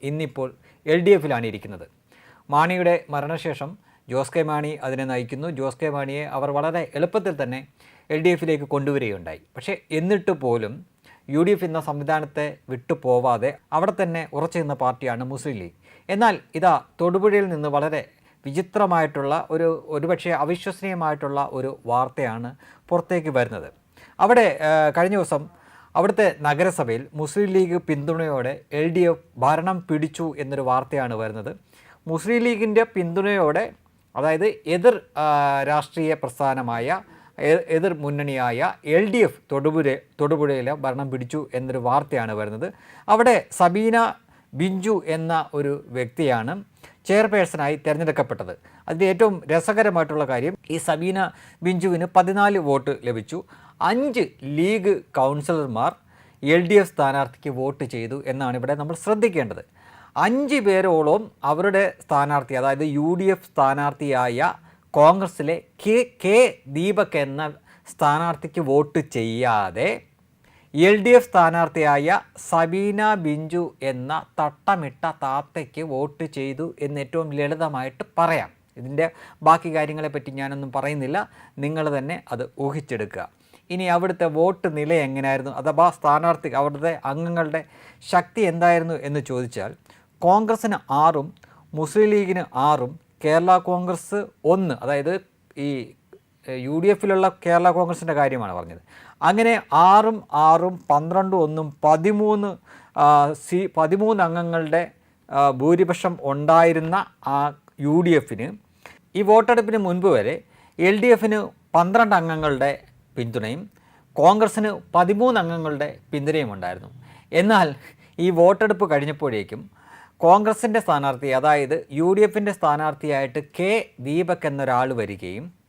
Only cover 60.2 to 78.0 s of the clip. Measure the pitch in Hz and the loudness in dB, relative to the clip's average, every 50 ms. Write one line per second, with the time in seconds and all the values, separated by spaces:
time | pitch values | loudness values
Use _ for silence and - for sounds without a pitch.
60.2 | 160 202 240 269 285 269 285 277 208 202 190 185 190 190 170 160 151 147 160 214 | 0 2 2 0 0 0 0 0 2 2 2 4 4 4 4 4 4 4 2 2
61.2 | 220 - _ _ - 143 151 160 185 202 190 196 202 - - - - - 151 143 | 0 -4 _ _ -2 -2 -2 0 0 0 2 2 0 0 -4 -8 -6 -2 0 0
62.2 | 143 143 147 143 131 120 139 127 127 135 139 139 156 151 143 143 147 160 180 180 | 0 2 0 -2 -2 -2 -4 -2 0 0 0 0 -2 -2 -2 -2 0 0 0 0
63.2 | 190 196 190 180 - - - - 139 135 135 143 143 143 139 - 151 143 135 127 | 0 0 0 -2 -4 -8 0 2 2 2 2 0 -2 -4 -4 -4 -4 -2 0 0
64.2 | 123 123 120 120 151 180 - - _ - _ _ _ _ - 151 147 160 180 196 | 0 -2 -2 0 -2 -2 -2 -6 _ -20 _ _ _ _ 2 6 6 6 6 4
65.2 | 190 170 - - 151 147 170 170 - _ _ - - 202 220 240 247 247 _ - | 0 -6 -6 -6 -4 -4 -4 -6 -8 _ _ -8 -2 2 2 2 2 0 _ -6
66.2 | - 185 202 233 254 220 - - - 131 139 156 175 196 208 202 202 - - 156 | 0 2 6 6 6 4 2 -4 -14 -10 -6 -2 -2 0 2 0 0 0 0 -2
67.2 | 143 135 135 143 156 151 147 - _ _ - _ _ - - - 156 147 147 156 | -2 -2 -4 -6 -8 -8 -8 -12 _ _ -20 _ _ -16 -6 0 2 2 2 2
68.2 | 170 170 165 - - 160 - 180 160 135 135 143 151 147 - 165 151 151 - 123 | 0 -2 -4 -4 -8 -8 -6 -4 -2 2 4 2 2 2 0 -4 -4 -2 -4 -4
69.2 | 113 113 113 117 127 123 113 107 101 92 85 104 135 190 220 - - _ _ _ | -2 -2 -2 0 0 2 2 2 0 -2 -4 -4 -4 -4 -4 -6 -10 _ _ _
70.2 | _ _ _ _ _ _ _ _ _ _ - 147 170 190 208 214 190 240 247 247 | _ _ _ _ _ _ _ _ _ _ 0 4 4 6 6 4 6 8 8 8
71.2 | 247 - - 185 170 165 165 170 165 156 - 160 156 147 143 143 143 160 185 202 | 6 6 4 4 4 4 4 2 0 0 0 0 2 2 2 2 2 2 0 0
72.2 | - _ _ - - - - 165 165 165 170 190 196 208 202 208 214 214 214 196 | -2 _ _ -18 -8 -2 0 0 2 2 0 -2 -2 -2 -2 0 0 0 0 0
73.2 | 170 151 147 151 160 156 165 175 175 139 - - 131 135 131 127 127 135 156 156 | -2 -4 -4 -4 -6 -6 -4 -4 -4 -4 -8 -8 -6 -6 -6 -6 -6 -6 -6 -8
74.2 | - _ _ - 156 147 147 _ - - 202 180 156 139 139 - - 165 156 - | -8 _ _ -4 -4 -4 -4 _ -2 -2 -2 -2 -2 -8 -10 -8 -8 -8 -6 -6
75.2 | 147 135 131 143 147 _ - 165 151 - - 151 160 160 135 131 143 147 147 - | -6 -4 -4 -4 -6 _ -10 -12 -12 -10 -10 -10 -10 -6 -6 -6 -6 -6 -6 -10
76.2 | 165 151 - 143 135 135 135 131 160 170 - - 147 143 147 147 139 - - 165 | -12 -10 -8 -8 -8 -8 -8 -8 -10 -10 -8 -8 -8 -8 -6 -8 -10 -6 -6 -6
77.2 | 160 151 143 143 143 143 160 156 165 156 147 131 127 135 131 - | -6 -4 -4 -4 -2 -2 -2 -2 -4 -4 -4 -6 -8 -8 -10 -12